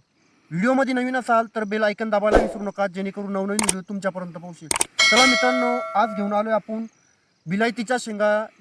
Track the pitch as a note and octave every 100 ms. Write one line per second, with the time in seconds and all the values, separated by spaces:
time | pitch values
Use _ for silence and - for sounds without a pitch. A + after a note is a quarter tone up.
0 | _ _ _ _ - D#3+ A3+ C4 C4 B3+
1 | B3 B3+ A#3+ A3+ A3+ A3+ G#3+ G#3+ G#3+ G#3
2 | A3 G#3 G#3 G#3 G#3+ G#3+ G3+ G3 G3 F3+
3 | G3 G3 G3+ G3 G3 G#3 G#3 F#3 F3+ G3+
4 | F#3+ F3+ F3+ E3 F3 E3+ D#3 - - -
5 | - A3 C4 B3 B3+ B3 B3 B3 - G3
6 | A3 G3+ G3+ G#3 A3 G#3+ - A3 A3+ _
7 | _ _ _ _ D#3+ G3 A#3 A#3+ G#3+ B3
8 | A3+ G#3 G#3 G#3 A3 -